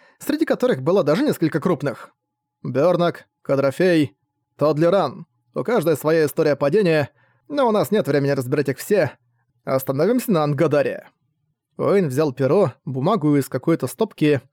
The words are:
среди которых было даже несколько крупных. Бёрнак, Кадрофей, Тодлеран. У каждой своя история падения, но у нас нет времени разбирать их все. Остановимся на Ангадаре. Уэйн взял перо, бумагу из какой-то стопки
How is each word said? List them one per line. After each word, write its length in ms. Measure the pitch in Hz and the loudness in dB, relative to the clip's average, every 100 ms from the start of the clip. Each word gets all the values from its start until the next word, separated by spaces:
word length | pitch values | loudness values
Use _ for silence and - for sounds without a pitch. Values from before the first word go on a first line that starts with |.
| _ - | _ -16
среди 260 | - 302 | -6 -2
которых 380 | 320 247 247 131 | -2 0 0 0
было 220 | 135 196 | 0 0
даже 200 | 147 170 | 2 0
несколько 360 | 294 - 156 151 | 0 0 -2 -2
крупных. 500 | 180 160 143 107 - _ _ _ _ _ | -2 -2 -4 -8 -16 _ _ _ _ _
Бёрнак, 640 | 135 127 165 175 175 - - _ | -6 0 2 2 0 -2 -16 _
Кадрофей, 720 | - 135 139 - 180 165 143 _ _ _ _ - | -4 0 0 2 2 2 0 _ _ _ _ -2
Тодлеран. 680 | 147 147 170 196 147 - - _ _ | 0 2 2 2 0 -6 -20 _ _
У 80 | - | -8
каждой 340 | - 233 160 151 | -2 0 0 0
своя 300 | 151 165 147 | 2 2 0
история 300 | - 156 135 | 0 0 0
падения, 540 | 143 202 185 156 139 _ _ _ - | 0 2 2 2 -2 _ _ _ -8
но 200 | 294 247 | -2 0
у 20 | |
нас 200 | 214 156 | 0 0
нет 180 | 208 147 | -2 0
времени 240 | 143 139 | 0 0
разбирать 360 | 135 123 147 135 | -2 -2 -2 -2
их 100 | 131 | -4
все. 340 | - 202 147 - _ _ _ _ | -2 0 0 -4 _ _ _ _
Остановимся 680 | - 135 - 135 180 254 240 | -4 -4 -2 -2 0 0 0
на 100 | 170 | 0
Ангадаре. 680 | 147 139 160 143 131 90 - _ _ _ _ _ _ - | 0 0 2 2 0 -4 -14 _ _ _ _ _ _ -4
Уэйн 320 | 131 196 165 | 0 2 0
взял 240 | 127 156 | 0 -2
перо, 400 | 123 131 185 160 - | 0 0 2 0 -2
бумагу 520 | - 131 151 226 151 143 | -10 -4 -2 0 2 2
из 120 | - | 0
какой-то 380 | 131 - 165 127 | -4 -2 -2 -2
стопки 540 | - 220 - 151 139 - | -4 -6 0 0 0 -4